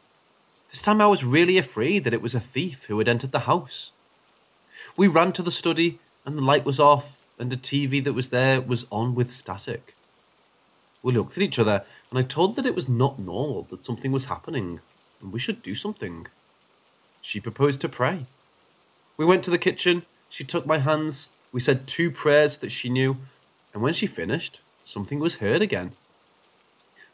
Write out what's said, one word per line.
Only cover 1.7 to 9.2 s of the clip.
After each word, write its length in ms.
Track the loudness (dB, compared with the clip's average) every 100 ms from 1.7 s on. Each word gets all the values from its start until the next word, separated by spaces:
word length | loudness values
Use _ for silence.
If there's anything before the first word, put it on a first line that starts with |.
| 0 0 0
that 80 | 0
it 80 | -2
was 140 | -2
a 140 | -4 -4
thief 300 | -4 -4 -6
who 140 | -4 0
had 100 | 2
entered 240 | 0 0
the 160 | -2 0
house. 420 | -2 -2 -12 -12 _ _ _ _ _ _ _ _ -20 -8
We 120 | 2 4
ran 260 | 6 4
to 100 | 2
the 80 | -2
study 480 | -2 0 2 0 -2 _ _ -10
and 100 | -2
the 60 |
light 240 | 2 2 2
was 120 | 4
off 460 | 6 6 2 -14 -20 -10
and 120 | -6
the 60 | -4 -2
T 160 | -2 0
V 140 | 0
that 120 | 0
was 160 | -2 0
there 320 | 2 4 2
was 260 | 0 -4 -4
on 240 | -4 -2
with 160 | 0